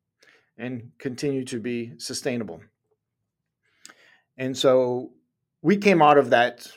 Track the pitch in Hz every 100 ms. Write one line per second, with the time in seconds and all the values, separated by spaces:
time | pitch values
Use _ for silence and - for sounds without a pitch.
0 | _ _ _ _ _ _ 120 127 120 _
1 | 139 120 147 135 131 123 117 120 117 151
2 | - 127 143 120 104 82 - _ _ _
3 | _ _ _ _ _ _ _ _ - _
4 | _ _ _ - 131 131 139 127 123 123
5 | 127 _ _ _ _ _ 151 202 202 180
6 | 147 147 123 120 120 - -